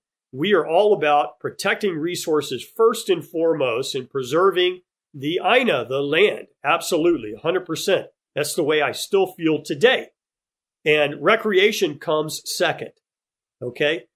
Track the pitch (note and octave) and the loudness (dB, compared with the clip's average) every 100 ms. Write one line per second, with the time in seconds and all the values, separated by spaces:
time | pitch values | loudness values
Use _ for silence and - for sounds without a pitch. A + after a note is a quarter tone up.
0 | _ _ _ C3 F#3+ F#3 D#3 E3+ G#3+ F3 | _ _ _ -4 0 2 2 2 4 4
1 | D3+ D3 D#3 - C3 - G3 G#3+ G#3 D#3+ | 4 2 2 -4 -10 -4 -4 -2 -2 -2
2 | E3+ F3 - D#3 - B2 - - A3+ A#3+ | -4 -4 -2 -2 -2 -6 -6 0 2 2
3 | - F3 C#3 E3 E3 D3+ B2+ A#2 C3 C3+ | -2 -2 -2 -2 0 2 0 -2 -4 -8
4 | B2 C#3 A#2+ D#3 F#3+ F3 F3+ F#3 _ _ | -6 -8 -2 2 2 2 0 -2 _ _
5 | _ C#3+ C#3+ F3 F#3 B3+ A#3 C#3 A2+ C3+ | _ -10 -6 -2 2 2 2 0 -2 -4
6 | C#3+ D#3 G3+ A#2 - _ C#3+ E3+ - E3 | 0 2 2 0 -10 _ -2 -2 0 0
7 | F3 D3+ G#2+ G#2+ D#3 F3+ F3+ D#3 - D#3+ | 2 0 -4 -8 -4 -4 -4 -6 -2 -2
8 | - _ _ D3 D3 - D3 D#3 C3+ G#2+ | -2 _ _ -6 -4 -2 0 2 0 -4
9 | - G3 F#3 - D#3 D3 - D3 A#3 B3+ | -2 0 0 -2 -2 -2 -4 2 2 2
10 | - _ _ _ _ _ _ _ D#3 D3+ | -4 _ _ _ _ _ _ _ 2 2
11 | C#3+ D3 D#3 A3 G#3+ F#3 G#3+ G#3+ F3 C#3+ | 2 0 2 2 2 4 4 2 -2 -4
12 | - D#3 D#3 - - - E3 C3+ - _ | -4 -2 -2 -8 -10 -4 -2 -4 -10 _
13 | _ _ _ _ _ - A#2+ - D3 E3 | _ _ _ _ _ -14 -10 -2 -2 -2
14 | - | -8